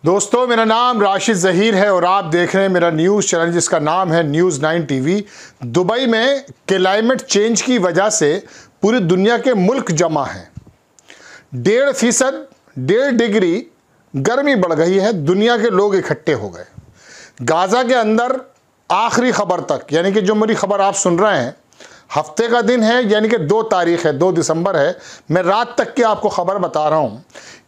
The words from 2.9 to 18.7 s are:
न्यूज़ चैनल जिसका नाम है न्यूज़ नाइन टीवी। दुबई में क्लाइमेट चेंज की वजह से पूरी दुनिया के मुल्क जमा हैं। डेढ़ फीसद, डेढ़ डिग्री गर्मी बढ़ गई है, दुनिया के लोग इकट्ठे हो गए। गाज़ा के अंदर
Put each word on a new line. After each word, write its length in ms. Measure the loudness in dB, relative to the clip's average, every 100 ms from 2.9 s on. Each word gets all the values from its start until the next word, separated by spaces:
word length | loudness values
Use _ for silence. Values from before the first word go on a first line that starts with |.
न्यूज़ 340 | 2 2 0 0
चैनल 240 | 0 0
जिसका 280 | -2 0 -2
नाम 320 | 0 -2 0
है 100 | 0
न्यूज़ 380 | 0 0 0 0
नाइन 240 | -2 -2 -2
टीवी। 400 | -4 -2 -2 -4 -18 -20 _ -4
दुबई 400 | -2 0 0 0
में 380 | 0 0 -2 -6 -18 -4
क्लाइमेट 540 | 0 2 2 0 -2
चेंज 400 | 0 0 0 0
की 160 | 0 0
वजह 320 | 2 2 0
से 220 | 0 0 0 -6 -20 -20 _
पूरी 180 | 0 0
दुनिया 380 | 2 2 2 2
के 160 | 0
मुल्क 380 | 2 0 0 -2
जमा 320 | -2 0 0 -4
हैं। 260 | -10 -16 -20 -20 _ _ _ _ -20 -20 -20 _ -2
डेढ़ 360 | 0 2 2
फीसद, 540 | 0 0 2 -2 -2 -14 _ _ -8
डेढ़ 340 | 0 0 2
डिग्री 540 | 2 2 2 0 -2 -6 _ _ _ _
गर्मी 420 | -4 -2 0 0 0
बढ़ 180 | 0
गई 240 | 0 2 2
है, 160 | 0 0
दुनिया 420 | 0 0 2 2
के 120 | 0
लोग 260 | 0 2 0
इकट्ठे 380 | -2 -4 -2
हो 160 | -4 -6
गए। 160 | -12 -20 -20 -20 _ -20 -20 -20 _
गाज़ा 420 | -2 0 2 0
के 100 | 2
अंदर 480 | 2 2 0 0 -4 -8 _ _